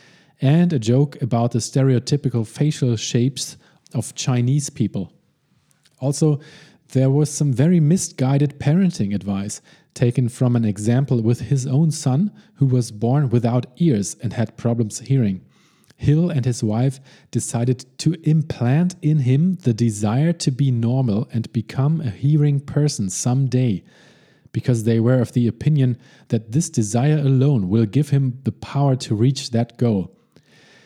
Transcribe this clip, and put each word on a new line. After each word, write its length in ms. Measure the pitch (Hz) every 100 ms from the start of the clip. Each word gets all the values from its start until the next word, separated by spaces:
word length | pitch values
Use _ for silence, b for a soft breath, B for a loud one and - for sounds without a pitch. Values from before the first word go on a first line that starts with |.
| b b b b
and 320 | 135 160 175
a 60 | 147
joke 400 | 107 127 139 -
about 300 | 123 117 117
the 80 | 117
stereotypical 840 | - 139 135 123 - 143 127 117 107
facial 520 | - 151 - 127 113
shapes 600 | - 123 127 - - - b b b
of 220 | - - -
Chinese 540 | - 123 123 147 139
people. 440 | - 101 101 90 _ _ _ _ _ _ _ _ -
Also, 400 | 131 143 156 143 B B B B _
there 180 | 131 131
was 200 | 139 151
some 220 | - 147
very 300 | 117 156 175
misguided 800 | 147 185 - - 127 139 143 -
parenting 540 | 143 175 185 - 101
advice 480 | 101 98 98 101 - b b b
taken 360 | - 123 135 120
from 260 | - 123 120
an 80 |
example 580 | 110 98 107 123 143 120
with 200 | 110 120
his 260 | - 139 135
own 240 | 135 160
son, 400 | 156 131 139 208 B B -
who 100 | 135
was 260 | 127 113
born 380 | 104 117 143 135
without 360 | 117 113 123 - -
ears 400 | 170 107 95 -
and 80 | 107
had 240 | 101 110 -
problems 440 | 117 120 107 -
hearing. 420 | 117 135 104 92 - b b b b b
Hill 320 | 143 156 175
and 160 | 139 123
his 180 | 117
wife 380 | 107 110 135 135 B B B
decided 520 | 120 - 120 123 123 - -
to 180 | 156 180
implant 720 | 151 160 156 - 120 147 180 -
in 160 | 151 156
him 380 | 123 135 180 175
the 180 | 123
desire 580 | 110 117 104 107 123 165
to 200 | 170 -
be 180 | 131 139
normal 580 | 120 117 131 123 101 -
and 180 | 117 113
become 480 | 117 - - 139 160
a 120 | 131
hearing 480 | 92 143 151 147 139
person 500 | 143 147 147 - 95
someday, 720 | - 123 127 135 127 127 90 - b b b b b b
because 320 | - - 117
they 160 | 107 113
were 200 | 117 127
of 140 | 117
the 140 | 123 117
opinion 500 | - 147 151 127 120 B B B
that 260 | 110 110
this 160 | 143 -
desire 480 | - 104 117 143 151
alone 500 | 139 131 139 131 92
will 180 | 110 110
give 260 | 127 156
him 280 | 139 131 120
the 80 | 113
power 440 | - - 139 139 131
to 200 | - 104
reach 340 | 127 131 -
that 280 | 117 117 -
goal. 380 | 120 98 85 _ _ b b b b b